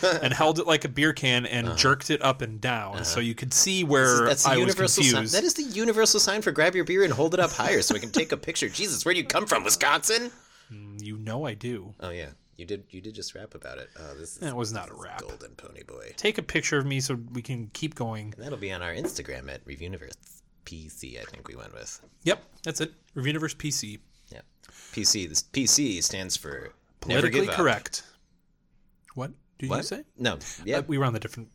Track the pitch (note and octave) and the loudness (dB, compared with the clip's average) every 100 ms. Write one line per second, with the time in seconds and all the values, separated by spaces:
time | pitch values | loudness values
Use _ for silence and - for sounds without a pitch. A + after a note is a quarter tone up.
0 | F#3 D#3+ C3 B2+ D#3 E3 E3 D#3 D3+ C3+ | 4 4 2 4 4 4 4 2 2 2
1 | D#3 D3+ C3 B2 A#2+ A#2+ A2+ - C3+ C3+ | 2 4 2 2 2 0 0 4 4 4
2 | - D3 C3+ C3 A2+ G#2+ B2+ A2+ G2 G2 | 2 2 2 2 -4 -4 -2 -2 -4 -4
3 | G#2+ B2 A#2 A2+ B2+ - F#3+ F#3 D#3 C#3 | -2 0 0 -2 0 2 4 2 4 6
4 | C3 A#2+ A#2 C3+ C#3 C3 B2 - F#3+ - | 8 8 6 4 4 6 4 4 4 6
5 | C#3 A#2 A2 F#3+ F4 - C#4 G3+ A3+ G#3+ | 6 6 4 2 2 0 -2 0 2 4
6 | G#3+ G#3+ G3 G#3 F#3+ C#3+ E3+ F3+ E3 F#3+ | 6 6 4 2 0 4 4 4 2 4
7 | F3+ A#2 D#3+ F3+ E3 - A#2+ D#3 - G#2 | 4 4 2 4 2 2 2 4 2 0
8 | A#2 - - - - - G#2 - G3 B2+ | 0 0 0 -4 -4 -4 -4 -2 -4 -2
9 | E3+ F3+ - F3 G#3 A2+ G#2 - C#3 D#3 | 0 0 0 0 2 0 2 2 4 2
10 | - A#3 A#3+ - _ - - G#2 G2+ G#2 | 2 0 -2 -10 _ -20 -20 -18 -16 -12
11 | G#2 A2 A2 B2 D3 G#2+ A#2+ A2 A2+ - | -10 -10 -8 -6 -6 -6 -8 -8 -10 -12
12 | F2+ F2 D2 - _ - F2 G2+ - F#2 | -10 -8 -12 -16 _ -18 -10 -10 -10 -16
13 | G#2+ G#2 - F#2 G#2+ - C#2 C2 - - | -14 -12 -12 -12 -16 -16 -14 -14 -16 -16
14 | D2+ C#2+ E2 - D#3 B2 G#2+ G#2 F2 E2+ | -16 -14 -16 -10 -8 -6 -6 -8 -12 -16
15 | F2 - G1+ - A1+ A#1+ - - - B1 | -14 -14 -14 -16 -18 -20 -20 -20 -18 -18
16 | - - G#3 G#3+ C#3+ D#3+ - D3 C#3 C3+ | -16 -2 0 0 -2 -2 2 0 0 -2
17 | C3+ A#2+ A#2 A#2+ A#2 A#2+ G#2+ - D#3 - | -2 -4 -6 -10 -8 -8 -8 -6 -6 -4
18 | A2+ A2 G#2+ G#2+ C#3 C3+ G2 F2+ F2 E2+ | -6 -6 -10 -12 -12 -8 -6 -6 -6 -6
19 | - - C#2 C2 C#2 C2+ C2 C#2+ F2 F2+ | -6 -8 -10 -10 -12 -14 -14 -12 -10 -10
20 | C2 - - - _ _ - E2 D2+ - | -14 -20 -20 -20 _ _ -16 -16 -16 -14
21 | B1+ A#1+ - - - A#1+ G#1 A1+ A1+ - | -14 -14 -14 -16 -16 -16 -16 -16 -14 -16
22 | - _ E3 - - - D#3+ D#3 D#3+ - | -20 _ -2 -2 -6 -12 -8 -6 -8 -8
23 | _ C#3+ C3+ D#3 D#3 - D3+ - G#2+ G#2+ | _ -6 -4 -2 -6 -6 -4 -4 -6 -12
24 | _ _ _ - - _ - - - A2+ | _ _ _ -20 -20 _ -20 -20 -10 -2
25 | G2 G#2+ E2 D#2 - C3+ A#2+ - C3+ E2+ | 0 0 0 -4 -2 0 4 4 2 0
26 | - F#2+ F#2 - D2 C2+ - - _ _ | -2 -2 -4 -6 -6 -12 -14 -18 _ _
27 | - C3 D#3 B2+ G3+ - D3 G2+ - - | -2 2 2 2 2 2 2 2 -4 -10
28 | - _ _ _ _ _ _ _ _ _ | -12 _ _ _ _ _ _ _ _ _
29 | _ B2+ C3+ - _ - C3+ B2+ - B3+ | _ -12 -12 -12 _ -10 -4 -2 -4 -8
30 | - - A#2+ D#2 - - F#2 C#3+ C#3+ C#3 | -12 -2 -2 -2 -8 -10 -4 -2 0 0
31 | C3 A2 - A#2 A2+ | 0 0 -6 -12 -16